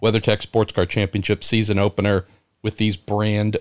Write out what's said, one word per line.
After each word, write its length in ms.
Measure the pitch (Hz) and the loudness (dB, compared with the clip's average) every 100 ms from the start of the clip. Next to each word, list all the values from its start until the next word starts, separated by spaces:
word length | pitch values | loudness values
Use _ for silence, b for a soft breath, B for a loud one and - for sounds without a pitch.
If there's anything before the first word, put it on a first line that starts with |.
WeatherTech 400 | 110 110 113 107 | 0 0 0 -2
Sports 300 | - 113 104 | 0 0 0
Car 120 | - | 0
Championship 580 | 90 110 98 101 101 101 | -2 0 -2 -2 -2 -2
season 360 | - 113 107 101 | 0 0 2 2
opener 480 | 101 - 101 98 - b b _ | 0 0 0 0 -2 b b _
with 140 | 107 - | -6 -2
these 220 | 107 90 | -2 -2
brand 580 | - 104 107 104 107 98 | -4 -2 0 0 0 -4